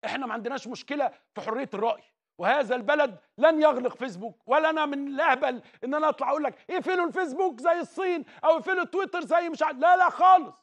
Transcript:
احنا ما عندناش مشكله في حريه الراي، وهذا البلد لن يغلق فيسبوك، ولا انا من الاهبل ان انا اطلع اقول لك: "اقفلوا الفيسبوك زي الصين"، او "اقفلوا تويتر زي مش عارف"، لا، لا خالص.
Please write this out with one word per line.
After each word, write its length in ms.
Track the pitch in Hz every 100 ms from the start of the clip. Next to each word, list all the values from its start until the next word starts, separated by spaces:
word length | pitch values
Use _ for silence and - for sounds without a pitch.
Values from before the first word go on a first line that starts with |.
| -
احنا 200 | 240 262
ما 80 |
عندناش 340 | 226 220 269 220
مشكله 440 | 247 - 294 254 - _ -
في 60 |
حريه 280 | 214 226 254
الراي، 300 | 196 226 - _ _ _ _
وهذا 380 | 180 277 226 247
البلد 440 | 208 294 285 180 _ -
لن 240 | 302 320
يغلق 340 | 302 262 254 -
فيسبوك، 460 | 262 175 220 - -
ولا 220 | 277 311
انا 160 | 311 302
من 220 | 277 277
الاهبل 540 | 269 320 254 277 247 - _
ان 100 | 240
انا 160 | 294 302
اطلع 200 | - 254
اقول 140 | 285
لك: 280 | 285 - -
"اقفلوا 360 | 359 - 370 339
الفيسبوك 520 | 359 359 262 381 233
زي 180 | 311 349
الصين"، 460 | 339 - 381 339 - -
او 60 | 311
"اقفلوا 320 | 330 294 381 349
تويتر 360 | 359 381 359
زي 280 | 277 330 339
مش 140 | 330
عارف"، 140 | 311 269
لا، 200 | 320 359
لا 120 | 349
خالص. 460 | - 359 370 302 -